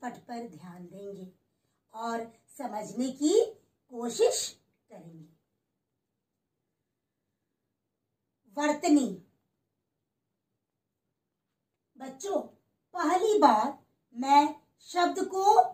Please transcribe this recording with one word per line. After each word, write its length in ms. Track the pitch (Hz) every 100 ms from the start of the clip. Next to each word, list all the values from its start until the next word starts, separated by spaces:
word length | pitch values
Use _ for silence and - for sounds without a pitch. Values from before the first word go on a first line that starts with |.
पट 160 | 247 -
पर 300 | - 233 233
ध्यान 380 | 151 180 180 175
देंगे 460 | 190 202 196 185 - _ _ _ _ _
और 320 | 220 233 226 233 - _ -
समझने 520 | 240 214 190 214 262
की 280 | - 302 427 - - _ _ _
कोशिश 560 | 240 240 - 466 - - - _ _ _
करेंगे। 360 | 190 165 160 156 _ _ _ _ _ _ _ _ _ _ _ _ _ _ _ _ _ _ _ _ _ _ _ _ _ _ _ _ _ _ _ _ 285
वर्तनी। 500 | 294 285 339 294 233 180 - _ _ _ _ _ _ _ _ _ _ _ _ _ _ _ _ _ _ _ _ _ _ _ _ _ _ 247
बच्चों, 460 | 262 262 403 359 - _ _ _ _ 349
पहली 420 | 320 370 427 415
बार 380 | 285 214 262 - _ _ _ 240
मैं 400 | 269 285 302 - _ _ -
शब्द 360 | 359 349 381 -
को 360 | 381 392 453 -